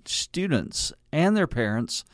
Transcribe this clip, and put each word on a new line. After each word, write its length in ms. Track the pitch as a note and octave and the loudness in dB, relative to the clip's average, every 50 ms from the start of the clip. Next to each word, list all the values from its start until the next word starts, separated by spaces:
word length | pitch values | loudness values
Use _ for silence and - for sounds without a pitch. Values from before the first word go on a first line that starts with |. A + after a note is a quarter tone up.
| _ | _
students 840 | - - - - - - F3 F#3 G3 D3+ G#2 D2+ - - - - - - - _ _ - | -6 -6 -6 -6 -4 -4 -4 0 2 2 0 0 -2 -4 -6 -6 -6 -6 -10 _ _ 0
and 240 | D3+ E3+ G3 G#3+ G#3+ | 2 4 4 4 4
their 100 | F#3 - | 2 0
parents 560 | - B2 A#2 G#2 G#2+ A2+ A#2+ - - - - - | 0 0 0 0 0 0 -2 -4 -6 -8 -8 -12